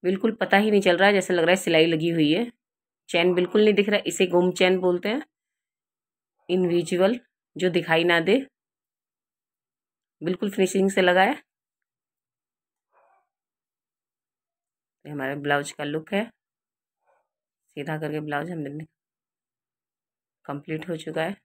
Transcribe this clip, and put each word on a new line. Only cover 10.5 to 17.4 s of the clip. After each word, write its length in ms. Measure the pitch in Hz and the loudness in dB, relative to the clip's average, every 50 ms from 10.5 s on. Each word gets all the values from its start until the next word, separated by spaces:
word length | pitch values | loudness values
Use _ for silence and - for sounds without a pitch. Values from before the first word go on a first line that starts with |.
फिनिशिंग 380 | - - 190 185 - 196 190 196 | -2 0 -2 0 2 0 0 2
से 100 | 190 - | 2 2
लगा 220 | 185 180 175 185 190 | 2 4 4 4 2
है। 120 | 202 285 - _ _ _ _ _ _ _ _ _ _ _ _ _ _ _ _ _ _ _ _ _ _ _ _ _ _ _ _ _ _ _ _ _ _ _ _ _ _ _ _ _ _ _ _ _ _ _ _ _ _ _ _ _ _ _ _ _ _ _ _ _ _ _ _ _ _ _ _ _ _ _ _ _ | 2 0 -6 _ _ _ _ _ _ _ _ _ _ _ _ _ _ _ _ _ _ _ _ _ _ _ _ _ _ _ _ _ _ _ _ _ _ _ _ _ _ _ _ _ _ _ _ _ _ _ _ _ _ _ _ _ _ _ _ _ _ _ _ _ _ _ _ _ _ _ _ _ _ _ _ _
ये 60 | 147 | -12
हमारे 240 | 151 143 135 131 143 143 | -10 -8 -6 -6 -8 -6
ब्लाउज 340 | 143 143 143 143 143 151 | -2 0 0 0 -2 -6
का 120 | - - 147 | -10 -10 -10
लुक 300 | 143 147 160 160 - - | -8 -8 -8 -8 -4 -4
है, 160 | 196 220 - _ _ _ _ _ _ _ _ _ _ _ _ _ _ _ _ _ _ _ _ _ _ | -4 -4 -6 _ _ _ _ _ _ _ _ _ _ _ _ _ _ _ _ _ _ _ _ _ _